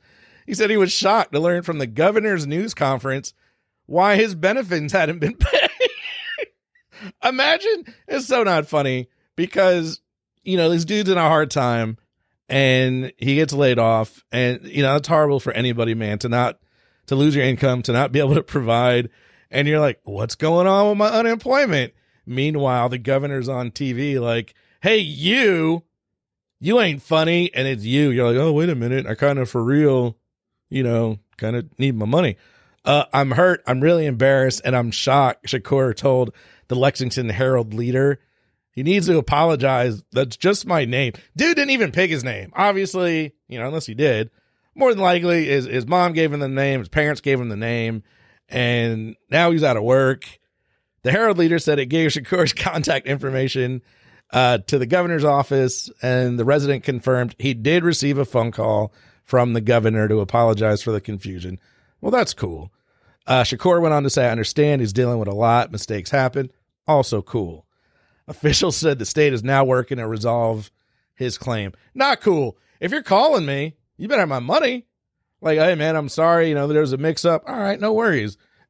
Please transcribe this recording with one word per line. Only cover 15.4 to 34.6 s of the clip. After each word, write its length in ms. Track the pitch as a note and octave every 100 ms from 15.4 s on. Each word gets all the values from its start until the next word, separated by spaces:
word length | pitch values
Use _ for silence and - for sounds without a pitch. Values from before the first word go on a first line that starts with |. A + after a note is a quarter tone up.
for 120 | -
anybody, 420 | A2+ B2 A#2 A2+
man, 240 | A2+ G#2+ G#2+
to 80 | B2
not, 300 | A#2+ B2 - _ _ _ _ -
to 80 |
lose 220 | C3+ D3 C#3+
your 80 |
income, 380 | C3 B2 C3+ B2
to 100 | A#2+
not 200 | A#2+ C#3
be 60 | C3+
able 160 | C#3
to 80 | D#3+
provide. 680 | - D3 A#2 A#2 B2 B2 A#2+ _ _ _ _
And 180 | C3+ C#3+
you're 120 | D#3
like, 200 | D3 A2
"What's 320 | - G2+ A#2
going 320 | - D#3 E3+ F#3
on 220 | G3 G#3
with 100 | G3+
my 100 | G#3
unemployment?" 840 | A3 A3+ A3+ B3 C4+ C4+ D3 A#2+ _ _ _ -
Meanwhile, 640 | B2 C#3+ D3+ C#3 B2+ A#2+
the 100 | B2+
governor's 500 | A#2 C3+ C#3+ C#3 B2
on 220 | B2+ A#2+
T 220 | - C#3
V 260 | A#2+ C#3+ C3
like, 360 | A#2+ A#2 A2 _ _ _
"Hey, 160 | G3 A3
you, 840 | E3+ C3+ E3+ B3 A3 F3 D#3+ E3 - _ _ _ _ _ _ _
you 200 | D3 A#3+
ain't 220 | G3 C#3+
funny." 500 | - D#3+ D#3+ F3 F3
And 140 | - C3+
it's 160 | B2
you. 260 | A2 C3+ D3
You're 180 | B2 A#2+
like, 120 | A#2+
"Oh, 120 | D#3+
wait 160 | D3+ E3+
a 60 |
minute. 320 | C#3 A#2 C3 -
I 80 |
kinda 320 | A2 C#3+ C#3 B2
for 160 | B2
real, 540 | A#2 C#3+ D3 C3 A#2+ A2 _ _ _ _ _
you 140 | C3+
know, 380 | A#2+ A#2 A2+ G#2+ _ -
kinda 280 | A2 A#2+ D#3 -
need 160 | C#3
my 120 | A2+ G#2+
money. 300 | D3+ D#3+ F#2+ _ _ _ _
Uh, 200 | - D3 -
I'm 180 | C3+ C#3
hurt. 300 | B2 F#3 F3+ -
I'm 140 | C3
really 260 | D3+ E3+ D3+
embarrassed, 560 | A#2+ C3 C3+ C3 -